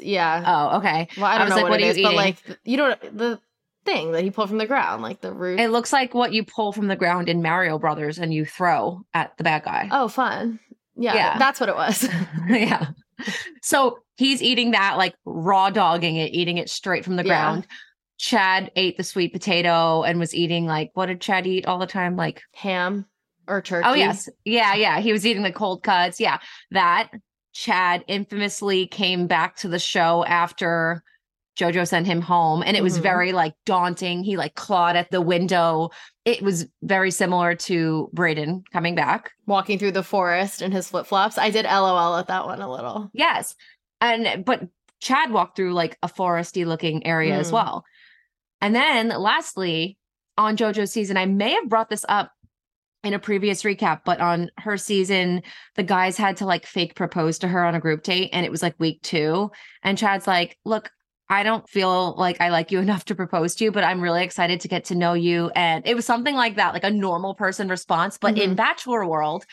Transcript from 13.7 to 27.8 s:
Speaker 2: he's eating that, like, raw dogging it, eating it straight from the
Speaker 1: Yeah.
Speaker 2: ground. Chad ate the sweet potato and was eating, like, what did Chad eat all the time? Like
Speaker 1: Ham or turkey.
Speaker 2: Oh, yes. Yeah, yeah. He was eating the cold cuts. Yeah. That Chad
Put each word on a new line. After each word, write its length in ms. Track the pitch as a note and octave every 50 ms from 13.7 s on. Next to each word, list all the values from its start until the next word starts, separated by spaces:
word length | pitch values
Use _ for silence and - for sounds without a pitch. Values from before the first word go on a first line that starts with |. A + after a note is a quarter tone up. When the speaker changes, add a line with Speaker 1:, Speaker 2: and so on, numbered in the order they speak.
| D#4+ C#4 C4+ A#3+ A#3+ - _ _ _
Speaker 2:
he's 260 | - B3+ C4+ C#4 A#3+
eating 300 | - A#3+ B3+ B3 A#3+ A#3+
that, 240 | A3+ G3+ G3 G3 D#3+
like, 180 | E3+ F#3 F3+ - _ -
raw 460 | F3 - E3 D#3+ F#3 G3 F#3+ F#3+ G3
dogging 460 | G3 G#3+ F#3 E3 E3+ F3 E3+ E3+ D#3+
it, 160 | E3 D#3+ - -
eating 240 | E3+ F3 F3 F3 F3
it 100 | - -
straight 340 | - - - G3 F3+ - -
from 120 | F#3 F#3
the 80 | F3+ E3+
Speaker 1:
Yeah. 40 | F#3+ F3 D#3
Speaker 2:
ground. 240 | D#3 D3+ D#3 F3 - - - - - - _ _ _ _ _ -
Chad 520 | - - B3 G#3+ F#3+ F#3+ F#3+ F#3+ F#3+ - -
ate 200 | F#3 F#3+ F3+ F3+
the 80 | - F3+
sweet 280 | - - G3 F3 E3
potato 720 | - F3+ - G3+ F3+ F3 E3+ F3 E3+ E3 E3 E3 D#3+ D#3+
and 160 | D3+ D#3+ E3+ F3
was 160 | E3+ E3 -
eating, 320 | - E3+ D#3 F3 E3+ E3+
like, 240 | D#3+ D#3 D#3 D#3 - -
what 120 | F#3 F#3
did 140 | F3+ F#3 F3+
Chad 260 | - - G3 F#3 F#3
eat 200 | F#3 F#3 F#3 F3+
all 120 | F3+ F#3 F3+
the 80 | F#3+
time? 300 | F3+ - G3 F3+ F3 F3+
Like 260 | F3+ E3 D#3 D#3 - - _ _
Speaker 1:
Ham 520 | - - G3+ F#3 F3+ F3+ F#3 G3+ G3+ G3 _ _ _ _ _ _ _ -
or 160 | - - F3+
turkey. 260 | F3 - F#3 E3+ F3 A#3+
Speaker 2:
Oh, 60 | C4+
yes. 340 | D4 A3+ G3 G3 G3 - - - _ -
Yeah, 300 | G#3 A3 A#3 A3 G3+ G3
yeah. 240 | G#3+ G#3+ F#3+ D#3 E3
He 120 | G#3 A#3
was 120 | G#3+ G#3+ F3+
eating 180 | A#3 A3+ F#3+ G#3
the 80 | F#3
cold 300 | F3 - G#3+ F#3+ F#3 - -
cuts. 340 | - F#3 F3+ F3 F3+ F3 -
Yeah. 180 | G#3+ F3+ C#3 - - - - - - -
That 380 | F#3 F#3+ F3+ F3 F3 G3+ A3+ - - A3 _ _ _ _ _ _
Chad 520 | - - - A#3+ G3+ F#3